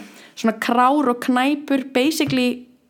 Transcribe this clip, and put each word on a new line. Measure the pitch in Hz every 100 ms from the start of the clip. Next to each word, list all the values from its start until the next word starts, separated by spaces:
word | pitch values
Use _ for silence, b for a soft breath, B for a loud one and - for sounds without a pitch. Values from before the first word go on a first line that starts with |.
| B B B -
Svona | 226 220
krár | - 240 247 294 254
og | 240
knæpur, | - 247 269 294 294 277 254
basically | 254 277 320 302 262 247 240 - _ _